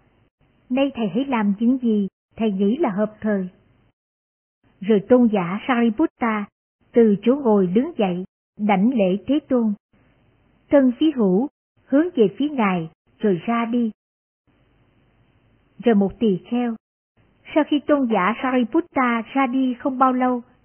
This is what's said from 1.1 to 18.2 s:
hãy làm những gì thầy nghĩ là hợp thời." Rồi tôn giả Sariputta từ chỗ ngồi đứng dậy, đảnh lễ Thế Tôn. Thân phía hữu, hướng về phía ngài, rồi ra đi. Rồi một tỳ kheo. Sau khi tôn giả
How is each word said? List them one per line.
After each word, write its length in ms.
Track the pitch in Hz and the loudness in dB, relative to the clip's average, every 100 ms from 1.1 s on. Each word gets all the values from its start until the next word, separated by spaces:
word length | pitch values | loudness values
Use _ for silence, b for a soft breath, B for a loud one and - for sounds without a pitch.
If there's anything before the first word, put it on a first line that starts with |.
hãy 100 | 185 | -4
làm 300 | 277 247 208 196 | -4 -2 -2 0
những 200 | 233 262 | 0 0
gì 300 | 240 214 190 - _ - | 0 0 -2 -8 _ -6
thầy 160 | 220 | -4
nghĩ 240 | 190 202 285 | 0 -2 0
là 140 | 330 | -2
hợp 260 | 190 214 214 | -2 -6 -4
thời." 280 | 214 202 185 - _ _ _ _ _ _ _ _ _ _ _ _ | -4 -4 -4 -12 _ _ _ _ _ _ _ _ _ _ _ _
Rồi 200 | 190 214 - | 0 0 4
tôn 200 | 247 240 | 4 4
giả 280 | 208 170 202 - | 2 -4 -6 -4
Sariputta 760 | 240 233 214 320 - 233 214 202 _ _ _ _ | 0 0 0 -2 -2 -4 -4 -8 _ _ _ _
từ 240 | 240 220 202 | 2 4 4
chỗ 140 | 220 277 | 2 0
ngồi 300 | 262 208 185 | 2 2 2
đứng 260 | 190 302 330 | 0 -2 -2
dậy, 260 | 196 175 190 _ _ - | -4 -4 -8 _ _ -6
đảnh 320 | 208 196 214 | 0 2 2
lễ 300 | 262 185 202 - | 2 0 0 -2
Thế 120 | 294 - | -4 0
Tôn. 260 | 254 226 202 _ _ _ _ _ _ _ _ _ | -2 0 -4 _ _ _ _ _ _ _ _ _
Thân 220 | 294 262 233 | 4 4 2
phía 120 | 311 269 | 0 2
hữu, 320 | 202 185 277 - _ _ _ | 2 2 -2 -8 _ _ _
hướng 200 | 269 349 | 0 0
về 140 | 302 202 - | 2 0 0
phía 100 | 285 | -4
ngài, 420 | 277 202 180 160 - _ _ | -2 -2 -2 -6 -12 _ _
rồi 240 | 220 175 190 | -2 -2 -2
ra 180 | 233 | -4
đi. 260 | 233 240 233 - _ _ _ _ _ _ _ _ _ _ _ _ _ _ _ _ _ _ | -2 -2 -2 -6 _ _ _ _ _ _ _ _ _ _ _ _ _ _ _ _ _ _
Rồi 100 | 240 | 0
một 180 | 208 196 - | 2 0 -2
tỳ 240 | 220 180 - | -2 -2 -4
kheo. 260 | 240 240 226 _ _ _ _ _ _ - | -6 -4 -8 _ _ _ _ _ _ -4
Sau 100 | 320 | -2
khi 160 | 294 294 - | 0 -2 0
tôn 220 | 294 254 | 0 0
giả 220 | 214 | 0